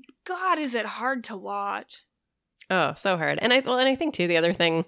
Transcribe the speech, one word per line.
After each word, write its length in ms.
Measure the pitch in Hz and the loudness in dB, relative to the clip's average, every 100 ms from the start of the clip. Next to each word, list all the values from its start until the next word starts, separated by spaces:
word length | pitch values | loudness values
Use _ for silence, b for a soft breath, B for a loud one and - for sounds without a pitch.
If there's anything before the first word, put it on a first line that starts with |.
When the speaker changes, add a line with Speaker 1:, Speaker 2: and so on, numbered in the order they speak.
| - _ - | -12 _ -10
Speaker 1:
God, 340 | 359 370 320 | -4 0 0
is 160 | 285 233 | 0 -4
it 100 | 214 | -4
hard 380 | 202 247 269 | -4 -4 -4
to 120 | 226 208 | -6 -10
watch. 680 | 196 202 202 202 - - _ _ _ _ _ _ - | -8 -6 -4 -6 -8 -18 _ _ _ _ _ _ -2
Speaker 2:
Oh, 240 | 185 143 147 | 0 0 0
so 220 | 196 180 | -2 0
hard. 220 | 147 147 | 0 0
And 100 | 233 | 2
I, 100 | 254 | 2
well, 180 | 262 247 | 2 2
and 100 | 262 | 2
I 60 | 262 | 2
think, 180 | 311 | -2
too, 140 | - 175 | -2 2
the 100 | 165 | 4
other 160 | 170 | 2
thing 320 | 170 170 165 | 2 2 2